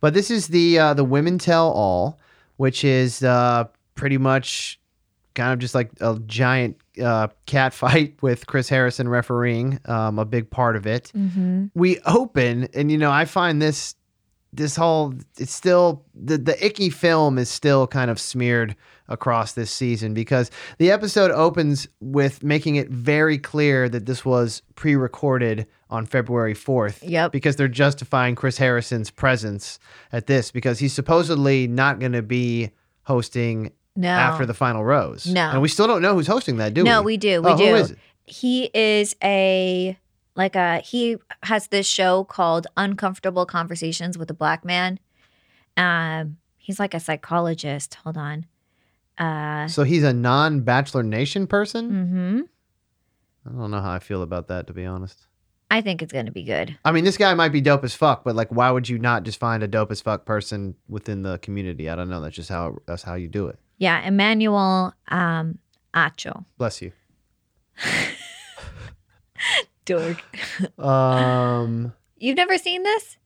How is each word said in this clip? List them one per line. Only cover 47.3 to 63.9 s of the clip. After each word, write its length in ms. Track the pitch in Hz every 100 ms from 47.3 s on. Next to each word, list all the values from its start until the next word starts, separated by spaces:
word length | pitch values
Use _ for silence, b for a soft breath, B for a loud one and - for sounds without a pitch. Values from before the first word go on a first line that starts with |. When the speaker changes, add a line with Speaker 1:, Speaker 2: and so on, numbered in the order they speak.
| 170 170 165 151 139 139 -
Speaker 2:
Hold 140 | - 160
on. 260 | 147 151 165 _ _ _ _ _ _ -
Uh, 500 | 165 156 151 151 151
Speaker 1:
So 140 | 160
he's 200 | 139 170
a 80 | 147
non-Bachelor 920 | 127 120 131 156 147 117 123 139 135
Nation 440 | 113 107 143 202 190
person? 420 | 202 208 233 233
Speaker 2:
Mm-hmm. 500 | 196 180 185 180 220 339 _ _ _ _ _ _ _ _ _ 123
Speaker 1:
I 120 | 123
don't 100 | 107
know 100 | 104
how 100 | 98
I 60 | 90
feel 240 | - 98
about 240 | 87 90 82
that, 180 | 90 85
to 40 |
be 120 | 85
honest. 420 | 92 92 95 _ _ _ _ _ _
Speaker 2:
I 100 | 214
think 180 | 208 175
it's 100 | 160
gonna 180 | 135 117
be 140 | -
good. 340 | 101 87 85 147
Speaker 1:
I 80 | 151
mean, 120 | 165
this 120 | 175 190
guy 160 | 202
might 140 | 175 165
be 100 | 147
dope 220 | 135 143
as 100 | 135
fuck, 280 | - 156 131
but, 100 | - 113
like, 140 | 113
why 180 | 113 123
would 180 | 127 123
you 80 | 120
not 260 | 120 117
just 140 | 92 104
find 220 | 120 113
a 40 | 107
dope 220 | 110 107
as 100 | 107
fuck 240 | - 104
person 520 | - 107 104 104 98 90 _
within 340 | 104 - 101
the 160 | 95 90
community? 520 | - 101 95 82 78
I 60 | 82
don't 120 | 90
know. 120 | 90
That's 160 | 76 73
just 120 | 82
how, 280 | 92 85 50 -
that's 160 | 87
how 120 | - 87
you 100 | 85
do 200 | 104 95
it. 100 | - _ _
Speaker 2:
Yeah, 220 | 185